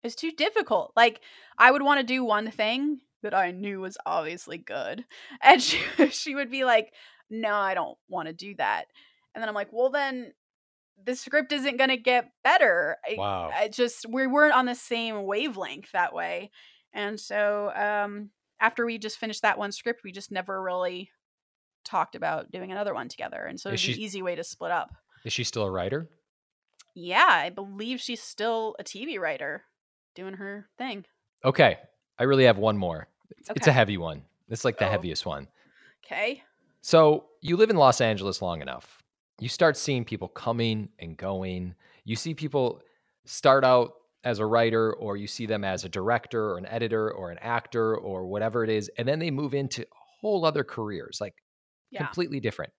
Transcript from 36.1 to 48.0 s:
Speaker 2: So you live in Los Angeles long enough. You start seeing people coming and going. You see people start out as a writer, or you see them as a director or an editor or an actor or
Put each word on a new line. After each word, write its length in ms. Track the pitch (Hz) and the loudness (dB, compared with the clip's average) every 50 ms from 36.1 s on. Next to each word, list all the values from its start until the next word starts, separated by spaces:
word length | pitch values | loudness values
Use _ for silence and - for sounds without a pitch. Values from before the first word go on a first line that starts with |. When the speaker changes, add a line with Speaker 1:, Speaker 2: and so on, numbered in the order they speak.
| - - 208 233 277 - - _ _ _ _ _ _ _ | -6 -4 -4 -4 -6 -8 -14 _ _ _ _ _ _ _
Speaker 2:
So 480 | - - 170 160 156 151 151 151 - _ _ _ | -2 4 6 8 8 8 6 4 -2 _ _ _
you 160 | - 151 170 | -4 -2 4
live 140 | 185 220 220 | 4 4 4
in 60 | 214 | 6
Los 240 | 170 139 131 123 - | 6 6 6 6 6
Angeles 420 | 127 113 107 98 98 98 92 - | 2 2 2 0 -2 -4 -4 -4
long 180 | 101 90 85 80 | -4 -4 -4 -6
enough. 440 | 69 67 65 64 - - - _ _ _ _ _ _ _ _ - | -8 -10 -12 -12 -14 -20 -20 _ _ _ _ _ _ _ _ -10
You 100 | 113 117 | -8 -8
start 280 | - - 175 160 143 | 0 4 4 4 4
seeing 280 | - - - 139 123 117 | 2 -2 -2 -2 -2 -2
people 220 | - 110 101 92 - | -6 -6 -8 -8 -10
coming 600 | _ - - 117 117 117 117 113 110 107 107 - _ - | _ -6 -4 -2 0 0 0 0 0 -2 -4 -10 _ -14
and 180 | 85 82 82 | -14 -14 -12
going. 600 | - 95 95 98 95 95 92 90 90 90 90 90 _ _ _ _ _ _ | -8 -6 -4 -4 -4 -4 -4 -4 -6 -6 -8 -10 _ _ _ _ _ _
You 120 | - 113 | -6 -6
see 180 | 113 - 160 156 | -6 -4 -8 -8
people 480 | - 156 143 139 143 127 120 113 - - _ _ _ _ _ _ _ _ | -6 -8 -2 0 0 0 0 -2 -6 -14 _ _ _ _ _ _ _ _
start 400 | - - - - 143 135 139 131 | -12 -12 4 6 6 8 8 8
out 280 | 127 127 123 113 - - - _ _ _ _ - | 8 6 6 6 2 -4 -20 _ _ _ _ -4
as 160 | 123 120 101 | -2 0 0
a 60 | 110 | 0
writer, 460 | 107 113 117 117 113 110 113 113 110 104 | 2 4 4 4 4 4 4 2 2 0
or 220 | - 117 104 101 | -2 -4 -6 -6
you 120 | 101 104 104 | -6 -6 -10
see 180 | - - 117 | -8 -8 -4
them 160 | 107 110 104 101 | -4 -2 -2 -2
as 200 | 95 92 90 - | -2 -2 -4 -6
a 40 | 92 | -6
director 640 | - 98 92 110 120 117 - - - 113 107 107 | -6 -2 0 2 0 0 0 -4 -4 -2 -2 -2
or 80 | 92 87 | -4 -6
an 80 | 95 | -8
editor 460 | 98 113 117 117 110 110 110 107 110 | -6 -4 -4 -2 0 0 0 0 -2
or 180 | - - 92 85 | -4 -6 -10 -10
an 80 | 85 85 | -10 -10
actor 580 | - 113 120 117 - - - 117 113 110 113 | -6 -2 -2 -2 -4 -4 -2 0 0 0 0
or 300 | - | -2